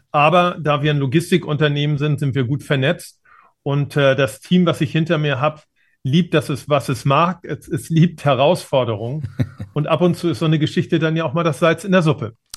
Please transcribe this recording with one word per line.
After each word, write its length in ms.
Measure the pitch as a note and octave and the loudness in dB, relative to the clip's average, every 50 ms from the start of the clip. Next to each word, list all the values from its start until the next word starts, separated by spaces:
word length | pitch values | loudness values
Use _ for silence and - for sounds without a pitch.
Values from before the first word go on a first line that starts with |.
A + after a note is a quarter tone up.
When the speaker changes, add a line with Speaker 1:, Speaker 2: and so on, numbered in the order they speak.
| _ _ | _ _
Speaker 1:
Aber 460 | - D3 C#3+ D#3+ F3 F3+ F3 F3 - - | 0 2 2 4 4 4 2 2 -2 -4
da 220 | C#3+ D3+ D3 C#3 | -2 -2 0 0
wir 100 | C#3+ D3+ | 0 0
ein 60 | D3 | 0
Logistikunternehmen 1000 | C#3+ C#3 C3 A#2 E3 D#3+ - F#3+ E3+ - - D3+ C#3+ D#3 D3 C#3+ C#3+ D3 D3+ D3+ | 0 0 0 0 0 0 2 0 0 0 0 -2 0 0 0 0 0 -2 -2 -2
sind, 220 | C3+ D3 D3+ C#3+ D3 | -2 -2 -2 -2 -2
sind 140 | D3+ C3+ A#2 | -2 -2 -2
wir 120 | C#3 B2 | -2 -2
gut 180 | A2+ - - - | -2 -4 -4 -4
vernetzt. 580 | - D3 C3 C3 D3+ F3 F3 - - _ _ _ _ _ _ _ _ _ _ - | -2 -2 0 0 0 -2 -4 -8 -20 _ _ _ _ _ _ _ _ _ _ -6
Und, 320 | C#3+ C#3 C#3+ C#3 - - | -4 -2 -2 -2 -2 0
äh, 180 | D3 C#3 C3+ C3+ | 2 4 4 4
das 240 | C#3 C#3 A#2+ - - | 4 2 -2 -2 -6
Team, 260 | - - F3+ F3+ F3 | -4 2 2 4 4
was 160 | E3 D3 - | 2 2 0
ich 100 | D#3 - | -2 -2
hinter 260 | - D#3+ E3 E3 E3+ | 0 0 0 0 0
mir 220 | D3+ D3+ D3 C3+ A#2+ | 0 0 -2 -2 0
hab, 220 | C#3+ D3+ D3+ - _ _ _ _ _ _ _ _ - | -2 -2 -4 -6 _ _ _ _ _ _ _ _ -4
liebt, 300 | C3 C3+ F3+ E3+ E3+ F3 | 0 2 2 2 2 0
dass 160 | D3+ - - | 0 0 -2
es, 200 | C#3+ - - - | -6 -6 -4 -2
was 200 | D3 C3+ - - | -2 0 0 -2
es 140 | C3 A2 - | -4 -2 0
mag. 380 | C#3 C#3 D3+ E3+ F3+ F3+ - - | 2 2 2 2 0 -2 -6 -8
Es, 240 | - D#3 - - | -10 -10 -10 -8
es 220 | - E3+ - - - | -6 -6 -6 -4 0
liebt 340 | E3 D#3+ E3 F3 E3 - - | 2 4 4 2 2 0 0
Herausforderungen. 1000 | C#3+ C3+ A#2 C#3 D#3+ F#3 E3+ - - D3 C3 B2 A2+ A2 G2+ A2+ A#2+ C#3+ D#3+ C#3 - - | 0 2 4 4 2 2 0 -2 -2 0 0 0 0 -2 -4 -6 -8 -8 -8 -10 -10 -6
Speaker 2:
<laughs> 360 | - - - - - - - - | -6 -6 -6 -8 -18 -14 -8 -6
Speaker 1:
Und 120 | D3 D3+ | -4 -2
ab 140 | - D#3+ D3 | 0 0 2
und 140 | F3+ F3 E3+ | 2 2 0
zu 140 | - - E3+ | 0 -4 -4
ist 100 | C#3+ - | -4 -2
so 60 | E3 | 0
eine 120 | D#3 D#3+ | 0 0
Geschichte 400 | D3+ D3+ D3+ - F#3 - - F3 | 0 0 -2 -2 -2 -2 0 0
dann 180 | D3+ D#3+ D#3+ D#3+ | 0 0 0 -2
ja 80 | E3 D#3+ | -2 -4
auch 100 | C#3+ A#2+ | -4 -2
mal 100 | E3+ E3 | -2 -2
das 160 | E3 D3 - | -2 0 2
Salz 240 | F3 E3+ E3 E3 - | 2 2 2 0 0
in 80 | F3 | 2
der 100 | F#3 F#3 | 2 4
Suppe. 320 | D#3 D#3+ C#3+ - A#2 G#2 - _ _ _ - | 4 2 0 0 -4 -10 -12 _ _ _ -16